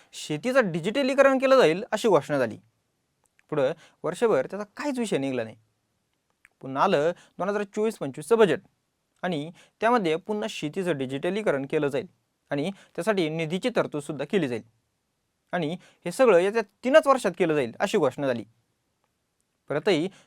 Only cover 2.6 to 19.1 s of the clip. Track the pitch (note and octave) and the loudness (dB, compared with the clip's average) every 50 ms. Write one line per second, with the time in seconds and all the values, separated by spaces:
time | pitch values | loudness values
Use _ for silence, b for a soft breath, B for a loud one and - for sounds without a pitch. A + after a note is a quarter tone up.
2.6 | _ _ _ _ _ _ _ _ _ _ _ _ _ _ _ _ _ _ D#3 D3 | _ _ _ _ _ _ _ _ _ _ _ _ _ _ _ _ _ _ -2 0
3.6 | C3 C#3+ E3 b b b b b - D3+ F3+ - A#3 A3 E3+ C3 C3 - F#3+ G3+ | 0 0 -2 b b b b b -8 -8 -2 0 2 2 2 2 0 -2 -8 -12
4.6 | G#3 - _ - D4 D4 B3+ B3 A#3 G3 F3 C#3 C3+ C3+ B2+ A#2+ A2 A2 A2+ - | -12 -12 _ -8 -6 -4 -4 -4 -2 -2 -2 -2 -2 -2 -4 -4 -6 -8 -12 -18
5.6 | _ _ _ _ _ _ _ _ _ _ _ _ _ _ _ _ _ _ _ _ | _ _ _ _ _ _ _ _ _ _ _ _ _ _ _ _ _ _ _ _
6.6 | - C3+ C3 C#3+ E3+ G#3 F3 C#3+ D3+ F3 F3+ b b b b - F3 G3+ G3+ G#3 | -14 -8 0 0 2 2 4 2 2 0 -2 b b b b -6 -4 -4 -4 -4
7.6 | G#3 - - G#3+ G#3+ A3+ G#3+ - E3 C#3 - D3+ D3+ - A#3 A3 A3 E3 C3 - | -6 -6 -4 -2 -2 -2 -2 -4 -8 -10 -8 -10 -2 0 4 4 4 4 4 -2
8.6 | - _ _ _ _ _ _ _ _ _ _ _ - F3+ F3 C#3+ D3 E3+ F3 b | -6 _ _ _ _ _ _ _ _ _ _ _ -6 -6 -6 -6 -8 -10 -14 b
9.6 | b b b _ - A#3 B3 A#3 F#3 D#3 D#3 F3+ - - G#3+ G#3 A3 G#3 - - | b b b _ 2 2 2 2 2 0 -2 -2 -4 -6 -6 -6 -6 -8 -8 -8
10.6 | D#3 D3 - G3 F3+ F3 D3+ C3+ C3 B2+ C3+ C#3 E3 F3+ G3 - G#3 F#3 D3 C3+ | -8 -6 -6 -4 -2 -2 -2 -2 -4 -6 -6 -4 -4 -4 -4 -2 -2 0 -2 -2
11.6 | C#3 C3+ D#3 D3+ D3 C#3 C#3 B2+ G2 - _ _ _ _ _ _ _ _ D3 C#3+ | -2 -2 -2 -2 0 0 -2 -4 -6 -8 _ _ _ _ _ _ _ _ -6 -4
12.6 | D3 F#3+ G3 b b b _ E3+ E3+ A3 G#3 F#3+ D#3+ D3+ D#3+ E3 E3 D3+ F#3 F#3 | -4 -6 -8 b b b _ -4 -4 -2 0 0 0 -2 -2 -4 -4 -4 -4 -4
13.6 | - B3 A#3 F3+ C#3 B2 - D3 - - D#3 C3 D3 - A3 F#3+ D3+ A#2+ A#2+ G#2+ | -4 -2 0 -2 -2 -2 -4 -8 -8 -8 -8 -8 -6 -2 0 0 0 0 -4 -6
14.6 | - _ _ _ _ _ _ _ _ _ _ _ _ _ _ _ _ _ - F3+ | -8 _ _ _ _ _ _ _ _ _ _ _ _ _ _ _ _ _ -6 -4
15.6 | D#3 D3+ F3+ b b b b b - F3 - - C4 A#3 F3+ E3+ F#3 G3+ A3+ A#3 | -4 -4 -6 b b b b b -10 -6 0 4 6 6 6 6 4 2 0 -2
16.6 | - - _ _ - B3+ D4 D#4 - C#4 C4 B3 - F#3+ F3 - F3+ D#3+ D3+ D3 | -4 -4 _ _ 0 4 4 6 6 6 2 2 0 -2 0 0 0 2 2 0
17.6 | B2 A2+ - - G3+ G3 - G3 D3 B2+ - D#3 C#3+ C3 A#2+ A2+ G#2 - _ _ | -2 -2 -2 -4 -2 0 2 2 2 0 0 -2 -2 -2 -4 -4 -8 -12 _ _
18.6 | _ _ _ _ _ _ _ _ _ _ | _ _ _ _ _ _ _ _ _ _